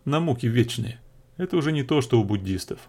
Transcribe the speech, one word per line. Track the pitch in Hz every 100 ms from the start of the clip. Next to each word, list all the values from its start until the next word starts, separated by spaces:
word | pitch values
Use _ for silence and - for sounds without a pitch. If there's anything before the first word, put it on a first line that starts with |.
на | 135 151
муки | 170 120 120
вечные. | 117 120 - 117 - - - _ -
Это | 185 180
уже | 147
не | 151
то, | 123 151
что | 120 120
у |
буддистов. | 101 104 95 92 - -